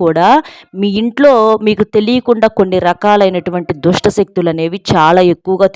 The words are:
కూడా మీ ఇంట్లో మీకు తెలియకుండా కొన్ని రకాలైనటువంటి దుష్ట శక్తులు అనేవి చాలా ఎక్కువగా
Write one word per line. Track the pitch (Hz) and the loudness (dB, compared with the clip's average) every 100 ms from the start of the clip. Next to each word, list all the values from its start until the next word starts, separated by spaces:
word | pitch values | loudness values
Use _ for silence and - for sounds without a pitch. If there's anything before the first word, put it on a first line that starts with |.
కూడా | 170 160 185 285 - - _ 190 | -2 2 2 2 0 -18 _ -6
మీ | 202 202 | -4 -2
ఇంట్లో | 233 226 285 247 220 220 214 | -4 2 2 4 2 0 -2
మీకు | 208 214 214 | -2 -2 -2
తెలియకుండా | 214 247 247 226 220 220 | 0 -2 0 0 0 0
కొన్ని | 185 185 175 | -2 0 -2
రకాలైనటువంటి | 175 208 208 196 180 165 180 - 156 160 | -2 0 2 2 -2 -6 -6 -6 -4 -2
దుష్ట | 180 208 208 | 0 -2 -2
శక్తులు | 196 - 170 | -4 -2 -4
అనేవి | 160 165 175 - | -2 -6 -6 -2
చాలా | 180 156 180 180 165 | 2 4 4 2 0
ఎక్కువగా | - 190 196 | -4 -2 0